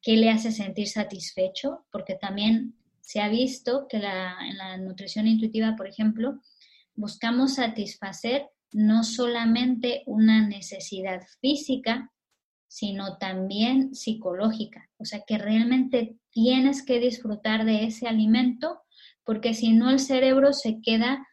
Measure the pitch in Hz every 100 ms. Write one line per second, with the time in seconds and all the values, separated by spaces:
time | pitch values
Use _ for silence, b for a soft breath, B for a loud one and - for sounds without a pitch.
0 | - 220 226 220 226 220 196 190 202 214
1 | 202 190 - - 185 - 277 330 _ -
2 | - 190 202 196 214 226 - - _ _
3 | - 208 208 226 262 254 - 254 269 220
4 | 202 185 185 180 185 196 190 185 190 185
5 | 196 214 214 226 220 220 220 220 - -
6 | 220 220 247 277 b b b b b -
7 | 208 - 226 240 269 269 233 220 196 -
8 | 196 190 233 262 - _ _ 214 214 220
9 | 226 - 240 240 226 233 254 247 247 571
10 | - 214 220 220 214 202 190 196 185 190
11 | 190 185 - _ 262 294 - 254 - 240
12 | - _ _ _ _ _ _ - 208 196
13 | 196 190 190 185 190 202 233 262 269 -
14 | - 220 185 180 220 220 214 - _ _
15 | 220 208 - 220 202 220 233 262 254 247
16 | 226 - _ - 233 254 262 277 - 240
17 | 247 233 220 208 220 220 220 214 220 220
18 | 240 226 214 220 254 240 311 349 _ b
19 | b b - 220 240 226 226 226 247 269
20 | - 262 262 262 277 277 226 220 - 226
21 | 240 269 269